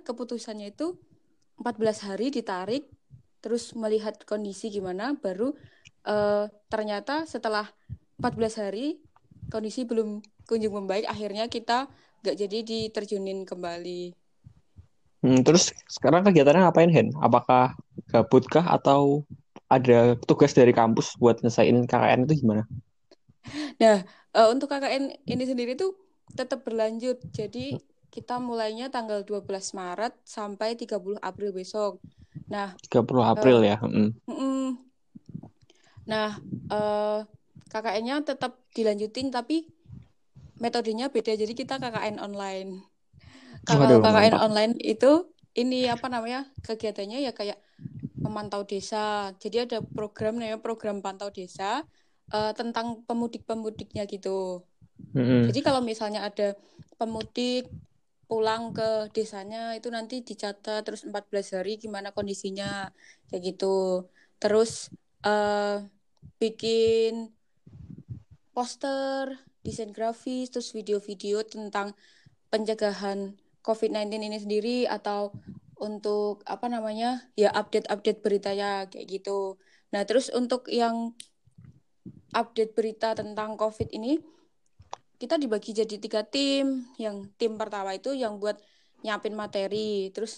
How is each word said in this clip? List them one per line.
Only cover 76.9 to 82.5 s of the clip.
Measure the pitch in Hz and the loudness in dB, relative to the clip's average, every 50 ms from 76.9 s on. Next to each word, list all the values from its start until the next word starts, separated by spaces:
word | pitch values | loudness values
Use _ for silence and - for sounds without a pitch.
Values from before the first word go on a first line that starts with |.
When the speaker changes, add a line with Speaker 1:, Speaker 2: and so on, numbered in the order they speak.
| 214 220 233 240 254 247 - _ _ | -4 -4 -2 -2 -2 -4 -8 _ _
Speaker 1:
ya | - 208 208 - | 2 2 4 4
update-update | 208 208 - - 214 214 - 214 202 - 220 208 - | 0 -2 -2 -2 -2 -2 -2 -4 -2 0 -2 -2 0
berita | - 214 202 196 196 202 | 0 0 0 0 0 -2
ya | 196 202 202 202 202 196 190 190 | -4 -2 -2 -2 -4 -4 -6 -8
kayak | - - - | -12 -16 -12
gitu. | 190 190 196 - 196 202 196 196 190 190 - _ _ _ _ _ _ - | -10 -10 -8 -6 -6 -4 -4 -4 -6 -8 -12 _ _ _ _ _ _ -4
Nah, | 202 202 | -4 -2
terus | 196 220 262 262 - - | 2 2 2 2 2 -2
untuk | 240 247 233 254 247 - | -2 -2 0 -2 -4 -4
yang | - - 240 233 233 226 233 233 233 233 - - _ _ _ _ _ _ - - - - _ _ _ _ _ _ - - - - _ - | -2 0 0 2 0 0 -2 -6 -8 -10 -14 -20 _ _ _ _ _ _ -20 -20 -20 -20 _ _ _ _ _ _ -20 -20 -20 -14 _ -2
update | 226 233 233 | -2 -2 -2